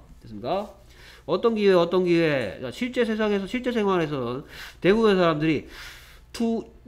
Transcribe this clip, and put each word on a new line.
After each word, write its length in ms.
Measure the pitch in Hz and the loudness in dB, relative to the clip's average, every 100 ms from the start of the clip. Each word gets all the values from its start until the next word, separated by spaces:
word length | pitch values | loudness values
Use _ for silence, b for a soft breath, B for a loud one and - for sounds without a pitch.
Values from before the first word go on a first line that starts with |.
| - - | -18 -20
됐습니까? 500 | 120 107 117 185 214 - - b b b - | -18 -12 -6 -6 -6 -14 -20 b b b -4
어떤 300 | 180 233 220 | 0 0 2
기회, 180 | 202 | 4
어떤 320 | 185 170 185 185 | 6 4 2 2
기회. 520 | 170 165 139 107 80 | 4 2 0 -4 -8
자, 100 | 127 | -12
실제 320 | - 247 247 | -8 -6 -2
세상에서, 440 | 226 220 214 202 190 | 0 0 0 -2 -2
실제 240 | 254 254 | -6 -4
생활에서는 680 | 233 202 185 156 147 117 123 - B B B | -2 0 0 -2 -4 -6 -6 -10 B B B
대부분의 380 | 165 214 220 190 | 2 4 4 4
사람들이 500 | 175 156 156 143 - B B B B B - | 2 2 0 -2 -4 B B B B B -16
to, 320 | - 233 226 - - | -4 -2 -2 -6 -8